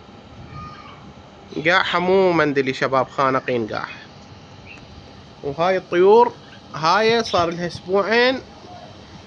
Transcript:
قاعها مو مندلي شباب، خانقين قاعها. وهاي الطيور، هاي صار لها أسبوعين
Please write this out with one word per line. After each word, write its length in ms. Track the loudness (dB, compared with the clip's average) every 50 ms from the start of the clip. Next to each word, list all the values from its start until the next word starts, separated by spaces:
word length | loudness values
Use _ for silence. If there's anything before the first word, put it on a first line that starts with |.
| -20 -20 -20 -20 -20 -20 -20 -20 -20 -18 -16 -16 -16 -16 -18 -18 -20 -20 -20 -20 -20 -20 -20 -20 -20 -20 -20 -20 -20 -12 -10 -4 -2
قاعها 320 | 0 0 2 0 0 -2 -2
مو 340 | 0 2 2 4 4 4 4
مندلي 420 | 2 2 2 2 0 -2 -2 -2
شباب، 340 | -2 -2 0 0 0 -2 -2
خانقين 580 | -2 0 0 0 0 0 -2 -2 -2 -2 -2
قاعها. 220 | -4 -6 -8 -8 -10 -12 -18 -20 -20 -20 -20 -20 -20 -20 -20 -20 -20 -20 -20 -20 -20 -20 -20 -20 -20 -20 -20 -20 -20 -20 -20 -20 -20 -20 -12 -10
وهاي 340 | -10 -4 -2 0 0 0
الطيور، 560 | -2 -2 -2 2 4 6 8 8 8 6 4 2 -6 -16 -20 -20 -20 -20 -14 -10
هاي 500 | -2 0 2 2 4 2 2 2 0 0
صار 260 | 0 0 0 0 0
لها 160 | -2 -4 -6
أسبوعين 760 | -8 -8 -10 -6 -2 0 0 0 2 2 2 2 2 0 -2 -6 -12 -20 -20 -20 -20 -20 -18 -18 -20 -20 -20 -20 -20 -20 -20 -20